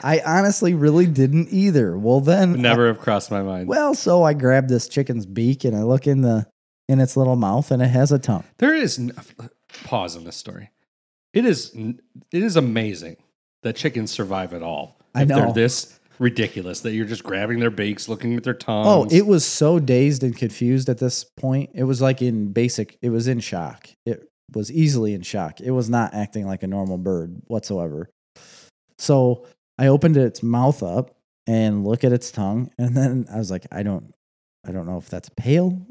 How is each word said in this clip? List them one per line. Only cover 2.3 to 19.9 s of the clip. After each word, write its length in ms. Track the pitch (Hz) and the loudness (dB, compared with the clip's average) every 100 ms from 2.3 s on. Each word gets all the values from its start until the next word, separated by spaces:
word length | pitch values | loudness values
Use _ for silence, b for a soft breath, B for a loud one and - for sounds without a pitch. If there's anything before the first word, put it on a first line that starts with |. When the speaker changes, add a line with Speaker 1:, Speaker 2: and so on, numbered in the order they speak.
| 196 185 | 4 4
Speaker 2:
Would 80 | 123 | 4
never 240 | 123 120 117 | 4 6 4
Speaker 1:
I 20 | |
Speaker 2:
have 100 | 110 | 2
crossed 320 | - 101 - | 0 0 -2
my 120 | 101 | -4
mind. 260 | 95 92 92 | -4 -4 -2
Speaker 1:
Well, 260 | 262 285 | 0 0
so 300 | 302 180 175 | 0 2 4
I 100 | 156 | 4
grabbed 340 | 147 127 135 131 | 4 4 4 4
this 200 | 120 - | 0 0
chicken's 360 | 143 131 120 | -4 -2 -4
beak 400 | 95 104 120 135 | -6 -2 0 0
and 100 | 127 104 | 0 0
I 80 | |
look 220 | 113 131 143 | 2 2 2
in 140 | 135 | 2
the, 260 | 123 110 - _ _ _ - | 4 2 -2 _ _ _ 0
in 140 | 135 | 2
its 160 | 131 135 | 2 2
little 200 | 127 123 | 2 2
mouth, 340 | 98 120 151 | 0 0 0
and 100 | 127 | 0
it 60 | 123 | 2
has 240 | 123 139 | 2 2
a 60 | 139 | 2
tongue. 260 | - 92 - - | 0 -4 -6 -2
Speaker 2:
There 160 | 277 | 0
is 240 | 311 - - | 2 -2 -4
n-, 140 | 120 - - - 117 _ _ - | -8 -10 -18 -20 -20 _ _ -20
pause 320 | - 113 87 85 | -6 -6 -6 -10
in 80 | |
this 120 | 85 - | -16 -16
story. 340 | - 90 107 _ _ _ _ _ _ | -16 -18 -20 _ _ _ _ _ _
It 120 | 208 240 | 0 2
is 260 | 151 - | 0 -4
n-, 260 | 113 110 - _ - _ | -10 -8 -8 _ -20 _
it 100 | 170 | -4
is 140 | 220 165 | 0 2
amazing 600 | 127 113 107 87 82 82 _ _ _ _ | 2 0 -2 -6 -12 -18 _ _ _ _
that 140 | 113 - | -8 -4
chickens 340 | 156 120 107 | -4 -4 -6
survive 420 | - 95 95 90 | -6 -6 -6 -8
at 80 | 85 | -10
all. 360 | 82 73 - _ _ | -10 -10 -12 _ _
Speaker 1:
I 80 | 135 | 0
Speaker 2:
If 60 | 143 | 2
they're 180 | 135 - | 4 2
Speaker 1:
know. 60 | |
Speaker 2:
this 460 | 113 120 - - _ _ - | 2 0 -2 -10 _ _ -2
ridiculous 640 | 120 120 107 101 90 85 | -2 0 -4 -6 -10 -8
that 120 | 117 | -6
you're 120 | 110 107 | -6 -6
just 180 | 113 | -8
grabbing 360 | - 95 107 117 | -6 -4 -2 -2
their 100 | 117 | -2
beaks, 360 | 104 107 101 - | -2 -4 -6 -8
looking 260 | 107 120 | -6 -4
at 100 | 120 | -4
their 100 | 123 120 - | -4 -6 -4
Speaker 1:
Oh, 320 | 107 190 185 | 0 4 4
Speaker 2:
tongues. 100 | 110 | 4
Speaker 1:
it 120 | 170 208 | 4 4
was 200 | 175 - | 2 2
so 320 | - 151 170 | 0 2 2
dazed 440 | 135 | 2